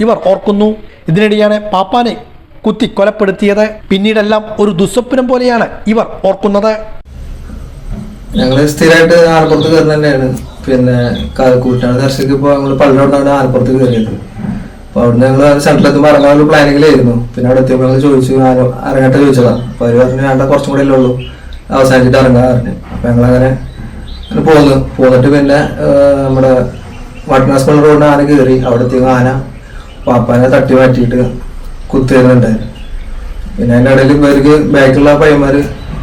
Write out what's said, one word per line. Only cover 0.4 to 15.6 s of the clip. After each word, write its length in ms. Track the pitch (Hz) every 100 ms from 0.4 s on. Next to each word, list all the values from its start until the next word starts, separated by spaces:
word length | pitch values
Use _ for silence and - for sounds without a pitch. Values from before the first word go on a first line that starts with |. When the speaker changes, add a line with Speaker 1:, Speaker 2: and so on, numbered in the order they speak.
| - 202 214 214 - - -
Speaker 1:
ഇതിനിടെയാണ് 600 | 170 214 208 208 208 208
പാപ്പാനെ 460 | 185 190 247 240 175 - - - - 214
കുത്തി 200 | 214 214
കൊലപ്പെടുത്തിയത്. 840 | - 202 214 196 185 202 202 214 214 -
പിന്നീടെല്ലാം 540 | 190 214 220 208 214 214 214
ഒരു 120 | 208
ദുസ്വപ്നം 580 | 175 196 247 240 262 254
പോലെയാണ് 380 | 247 247 233 185 - 208
ഇവർ 200 | 220 - -
ഓർക്കുന്നത്. 520 | 190 190 208 202 220 214 220 - - - - - - - - - - - - - - -
Speaker 2:
ഞങ്ങള് 320 | 127 135 147
സ്ഥിരമായിട്ട് 600 | - 160 165 165 170 165
ആലപ്പുറത്ത് 460 | 160 156 151 156
കയറുന്ന 200 | 160 156
തന്നെയാണ്. 440 | 151 151 131 131 - - - -
പിന്നെ 300 | 127 123 123 120 101 - -
ക-, 200 | 131 123
കൂറ്റനാട് 440 | 123 123 123 127
ദർശനക്ക് 300 | 135 143 135
ഇപ്പൊ 200 | 135 143
ഞങ്ങള് 260 | 139 139 135
പള്ളിയുടെ 240 | 143 135
അവിടുന്നാണ് 280 | 139 139 139
ആലപ്പുറത്ത് 420 | 139 127 123 127
കയറിയത്. 420 | 131 123 113 107 98 - 110 - - - - -
അപ്പൊ 140 | -
അവിടുന്ന് 240 | 120 117 131
ഞങ്ങള് 340 | 135 147 143